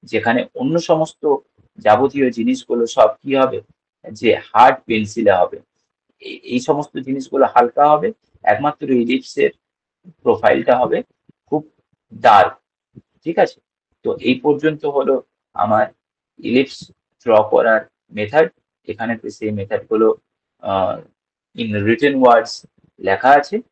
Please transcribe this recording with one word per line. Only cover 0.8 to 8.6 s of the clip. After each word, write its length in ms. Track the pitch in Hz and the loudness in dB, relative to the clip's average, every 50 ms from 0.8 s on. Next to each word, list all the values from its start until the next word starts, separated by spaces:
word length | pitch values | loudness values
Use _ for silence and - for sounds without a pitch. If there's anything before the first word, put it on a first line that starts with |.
| 165 - 170 156 160 156 - _ - 151 139 131 _ _ _ _ _ _ _ | 0 0 0 0 0 -4 -6 _ -2 -2 -2 -2 _ _ _ _ _ _ _
যাবতীয় 540 | - - 104 107 117 135 139 135 143 135 123 | -4 2 2 2 4 2 0 0 0 -2 -2
জিনিসগুলো 560 | 113 113 113 123 131 131 - _ 127 117 117 | -2 -2 -2 -2 -2 -4 -4 _ -2 -2 -2
সব 200 | 117 - 135 117 | -2 2 2 2
কি 280 | - - _ _ 139 135 | 2 2 _ _ -4 0
হবে, 260 | 135 135 - - - - _ _ _ _ _ _ _ _ - | 0 0 0 -2 -8 -12 _ _ _ _ _ _ _ _ -20
যে 240 | 107 107 113 113 95 | -16 -2 0 0 0
hard 420 | - - - - 110 120 135 135 - _ | 0 -2 -4 4 4 6 6 4 0 _
পেন্সিলে 460 | - 117 110 107 104 - 117 110 101 | -4 -4 -4 -4 -6 -6 0 2 2
হবে, 280 | 98 90 90 - - - _ _ _ _ _ _ _ _ _ _ _ _ | 2 2 0 -2 -4 -16 _ _ _ _ _ _ _ _ _ _ _ _
এই, 160 | - - - | -16 -16 -16
এই 240 | - _ - 120 123 | -16 _ -6 -6 -6
সমস্ত 380 | 120 - 151 143 147 - _ | -2 -2 -2 -2 -4 -8 _
জিনিসগুলো 480 | 165 127 131 135 139 135 - - 139 131 | -12 -8 -8 -8 -8 -8 -6 0 0 0
হালকা 440 | - - 123 123 120 - - 143 147 | 2 4 2 2 2 2 2 2 4
হবে, 240 | 151 151 - - 113 _ _ _ _ _ _ | 2 2 0 -6 -8 _ _ _ _ _ _
একমাত্র 460 | - 107 113 | -2 0 0